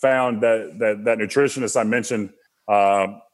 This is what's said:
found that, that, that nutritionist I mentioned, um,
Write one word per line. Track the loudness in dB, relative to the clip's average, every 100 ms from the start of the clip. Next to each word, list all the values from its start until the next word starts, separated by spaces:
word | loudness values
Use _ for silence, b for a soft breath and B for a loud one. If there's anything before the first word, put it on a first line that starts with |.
found | 0 2 0 0
that, | 2 0 -2 -4
that, | -2 -2 -2
that | -2
nutritionist | 0 0 0 0 -4 -2
I |
mentioned, | 0 -2 -2 -6 -6 -12 _ _ -2
um, | 2 4 2 0 -6 -20